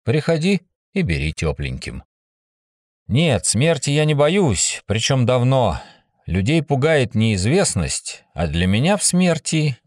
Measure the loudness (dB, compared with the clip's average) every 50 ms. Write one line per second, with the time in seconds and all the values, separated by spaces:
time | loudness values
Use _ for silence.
0 | _ -2 -2 0 0 0 0 0 2 0 0 0 -2 _ _ _ _ _ _ -4
1 | -2 -2 -2 -2 -2 -4 -4 -2 -4 -4 -4 -4 -6 -8 -8 -8 -10 -12 -12 -12
2 | -16 _ _ _ _ _ _ _ _ _ _ _ _ _ _ _ _ _ _ _
3 | _ -2 0 2 2 2 2 0 0 -2 0 0 2 2 0 0 -2 -2 0 0
4 | 2 2 2 2 2 2 4 2 2 2 2 0 -2 -4 -4 -8 -6 -4 -4 -2
5 | 0 0 2 2 2 2 2 2 2 2 2 2 2 0 -2 -4 -8 -16 -20 _
6 | _ _ _ _ _ -4 -2 -2 0 2 0 0 0 0 -2 0 2 2 2 2
7 | 0 0 0 0 0 2 2 0 0 0 2 2 0 0 -2 -2 -4 -4 -6 -8
8 | -10 -12 -16 -16 _ _ _ -4 -4 -2 0 0 0 2 2 2 2 0 0 0
9 | 0 0 0 2 2 2 0 -2 -2 -2 -2 0 0 0 -2 -6 _